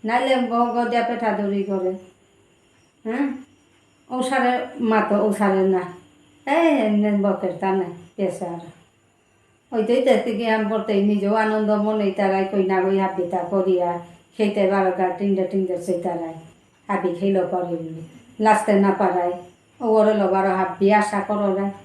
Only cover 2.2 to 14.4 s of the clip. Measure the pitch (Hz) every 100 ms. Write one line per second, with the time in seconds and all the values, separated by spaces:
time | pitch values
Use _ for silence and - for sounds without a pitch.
2.2 | _ _ _ _ _ _ _ _ 220 247
3.2 | 277 - - _ _ _ _ _ _ 254
4.2 | 254 262 247 247 - - 233 220 202 202
5.2 | 214 202 202 190 190 185 175 - - _
6.2 | _ _ - 311 330 277 214 208 214 202
7.2 | 196 190 185 165 190 190 175 165 - -
8.2 | 190 - 175 170 - - _ _ _ _
9.2 | _ _ _ _ _ 233 214 254 262 220
10.2 | 240 208 226 220 208 220 208 202 202 208
11.2 | 196 220 214 214 208 208 208 214 196 190
12.2 | 190 196 190 202 185 190 190 196 190 185
13.2 | 175 180 175 196 185 180 175 170 - -
14.2 | _ -